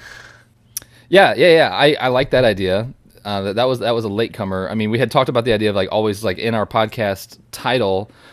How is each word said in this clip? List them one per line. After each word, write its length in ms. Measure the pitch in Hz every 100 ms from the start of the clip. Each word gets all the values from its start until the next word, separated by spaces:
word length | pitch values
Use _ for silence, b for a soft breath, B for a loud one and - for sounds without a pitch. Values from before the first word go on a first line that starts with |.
| B B B B B _ _ - B B B
Yeah, 240 | 180 160 110
yeah, 120 | 180 165
yeah. 140 | 123
I, 200 | 92 147 147
I 80 | 127
like 200 | 127 127
that 120 | 127
idea. 500 | 123 98 92 95 123 - _ _ 104
Uh, 160 | 101
that, 140 | 101 101
that 80 |
was, 160 | 131 123
that 120 | 107 117
was 100 | 110
a 40 |
latecomer. 600 | 101 117 - 98 95 92
I 60 | 107
mean, 160 | 107
we 80 | 120
had 100 | 123
talked 200 | 143 131
about 160 | 123 117
the 80 |
idea 160 | 107 107
of, 40 | 98
like, 140 | 95
always, 320 | 107 107 98
like, 140 | 107 90
in 160 | 113
our 140 | 110 98
podcast 720 | 113 110 - 104 98 - - _
title 600 | - 127 123 101 95 107 B B